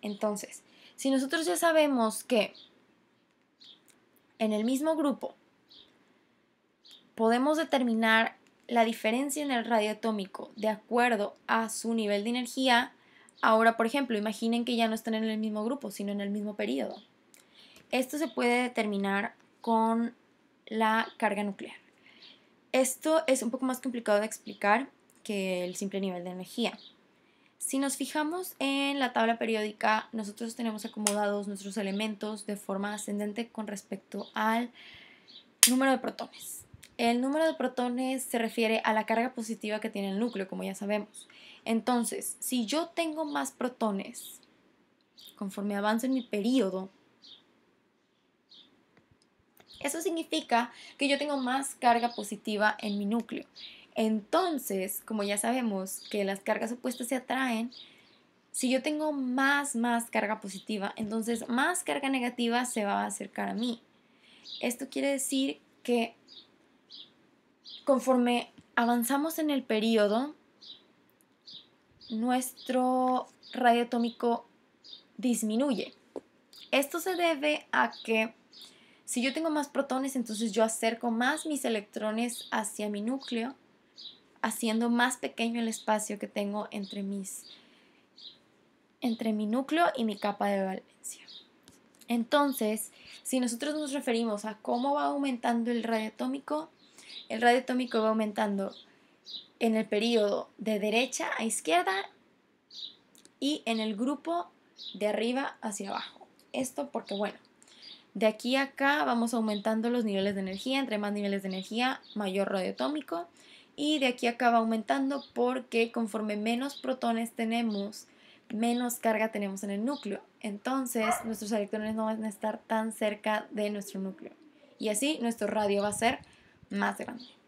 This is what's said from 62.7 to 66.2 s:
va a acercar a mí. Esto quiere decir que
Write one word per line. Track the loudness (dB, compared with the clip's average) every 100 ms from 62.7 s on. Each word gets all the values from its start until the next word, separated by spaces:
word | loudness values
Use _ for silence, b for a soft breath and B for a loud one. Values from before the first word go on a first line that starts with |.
| -2 0
va | 0
a | 0
acercar | -4 -8 -6 -4
a |
mí. | -2 -4 -4 _ _ _ B B B -16 -4
Esto | -4 -4 -6
quiere | -2 0
decir | 0 0 0 0 -4 _ _
que | 0 0 0 -6